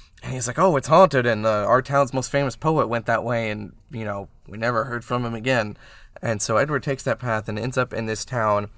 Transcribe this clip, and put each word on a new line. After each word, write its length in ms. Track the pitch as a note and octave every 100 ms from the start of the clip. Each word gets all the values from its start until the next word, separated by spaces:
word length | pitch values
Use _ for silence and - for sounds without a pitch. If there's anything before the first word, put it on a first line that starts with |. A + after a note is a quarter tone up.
| - -
And 100 | B2
he's 140 | B2+ B2+
like, 100 | B2
"Oh, 160 | F#3 C#3+
it's 120 | -
haunted, 380 | D#3+ F#3 C3+ A#2+
and, 200 | A2 A2
uh, 180 | G#2+
our 160 | G2+ B2
town's 320 | B2 C#3+ C#3
most 160 | C3+ B2
famous 280 | C#3 C#3 -
poet 320 | D#3 D#3 A2
went 180 | A#2 A2
that 160 | A2+
way, 280 | A2 A#2+ A2
and, 220 | G#2+ G#2 - -
you 120 | A#2+
know, 240 | G#2+ G2+ F#2+ - -
we 100 | G#2
never 260 | A#2 A#2
heard 200 | B2+ A#2+
from 200 | - B2
him 80 | A#2+
again." 440 | A#2 B2 B2+ G#2 - - - - -
And 220 | A2+ G#2+
so 140 | - A2
Edward 260 | C#3+ C#3+
takes 220 | D3+ C3
that 160 | - A2+
path 280 | B2 A2 A2
and 80 | G#2+
ends 220 | A#2+ B2+
up 140 | B2
in 120 | - A2
this 180 | G#2+
town 440 | - B2 G#2+ G#2 G2+